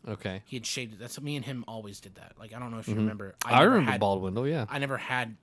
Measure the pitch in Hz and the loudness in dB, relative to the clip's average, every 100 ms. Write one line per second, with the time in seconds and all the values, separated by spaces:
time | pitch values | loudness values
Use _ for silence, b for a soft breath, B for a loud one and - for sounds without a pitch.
0 | 113 101 104 95 - 127 - 139 117 101 | -10 -6 -6 -8 -8 -10 -6 -6 -8 -12
1 | 117 - 147 147 139 127 110 113 104 104 | -12 -10 -6 -6 -6 -8 -10 -10 -12 -14
2 | 98 95 87 - 110 117 123 113 110 110 | -18 -20 -20 -20 -16 -12 -10 -8 -2 0
3 | 110 104 98 - - 120 190 233 131 120 | 0 -2 -10 -6 4 8 8 8 4 4
4 | 101 98 95 107 135 160 107 139 139 127 | 4 4 0 0 0 -2 -2 -4 -4 -4
5 | - 127 117 104 | -2 -2 -2 -8